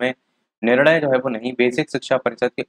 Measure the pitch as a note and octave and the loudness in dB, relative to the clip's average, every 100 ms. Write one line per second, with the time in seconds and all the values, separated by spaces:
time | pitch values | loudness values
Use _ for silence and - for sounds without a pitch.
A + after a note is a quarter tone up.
0 | B2 - _ _ _ _ A2+ B2 D3+ E3 | -6 -6 _ _ _ _ 0 4 4 4
1 | D3 B2+ C3 A2+ A#2+ B2 B2 B2 D3+ C3 | 2 0 -2 -6 -6 0 0 0 -4 -6
2 | - C3 - A2+ B2 - | -2 -2 -2 -4 -6 -4